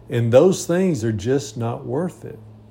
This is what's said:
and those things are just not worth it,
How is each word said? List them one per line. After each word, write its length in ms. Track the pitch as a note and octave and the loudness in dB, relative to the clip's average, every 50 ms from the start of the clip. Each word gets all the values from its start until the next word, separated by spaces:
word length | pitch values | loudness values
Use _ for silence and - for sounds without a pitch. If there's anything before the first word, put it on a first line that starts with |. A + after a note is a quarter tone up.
| - - | -12 -6
and 240 | B2+ A#2+ A#2 A2+ | -4 -2 2 4
those 340 | A#2+ C3 E3+ G3 F3+ - - | 6 6 6 6 4 0 -2
things 380 | - E3+ F3+ F#3+ F#3 D3+ A2+ A2+ | -2 0 0 2 0 0 -2 -2
are 80 | A#2 | -4
just 460 | A2 F#2+ G2 B2 C3+ C#3+ - - - - | -4 -2 -2 -2 -2 -2 -4 -6 -8 -8
not 260 | A2+ A#2 B2 - C3+ | -6 -6 -6 -8 -8
worth 400 | A#2+ B2 D3+ F3+ F3+ - - - | -6 -6 -4 -4 -6 -8 -12 -16
it, 140 | - - - - - - - - - | -16 -16 -18 -20 -20 -20 -20 -16 -8